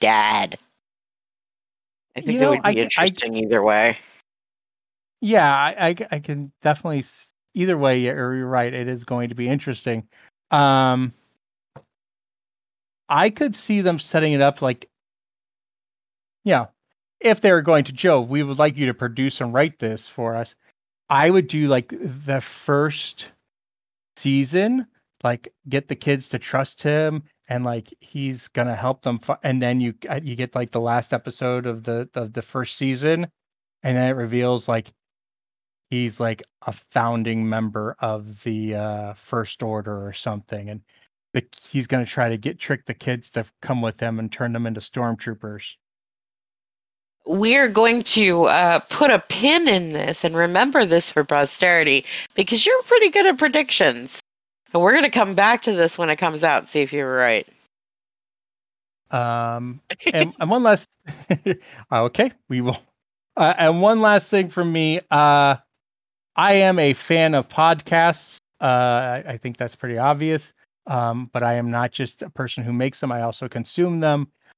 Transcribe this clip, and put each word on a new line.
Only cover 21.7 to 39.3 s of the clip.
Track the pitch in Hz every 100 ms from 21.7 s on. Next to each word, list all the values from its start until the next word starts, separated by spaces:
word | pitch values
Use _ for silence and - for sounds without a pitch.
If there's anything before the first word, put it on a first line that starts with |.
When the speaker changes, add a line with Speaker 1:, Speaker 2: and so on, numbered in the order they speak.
| 127 123
Speaker 2:
the | - 214 131 143 139
first | - - - 143 151 151 - - - _ _ _ _ _ _ _ _ -
season, | 139 139 135 175 208 254 233 _ _ _
like, | 123 120 - - 139
get | 139 135
the | 139
kids | - 139 131
to | 127
trust | - 131 135 -
him, | 151 147 156 151 151 _ -
and, | 123
like, | 123 117 104 -
he's | _ 147 139 127 -
gonna | - 123 107
help | 127 135
them | 131 117
fi-, | - 143
and | 143 127
then | 123 123
you, | 120 110 -
uh, | 143
you | 156 120
get, | 127
like, | 127 120
the | 117
last | 117 120 117
episode | 123 127 - 127 123 123
of | 113
the, | 113 117 117
of | - 113
the | 113
first | - 131 120 -
season, | 135 127 147 165 170 _ _ _ _ _
and | 135 127
then | 127
it |
reveals, | 131 117 123 123 123 -
like, | 113 - _ _ _ _ _ _ _ _ _ _
he's, | 123 120 107
like, | 117 110 - _ -
a |
founding | - - 123 117 117 113 113 110
member | 110 110 110 107 -
of | 117 110 107 104
the, | 120 110 110 104
uh, | 107 104 104
First | 101 -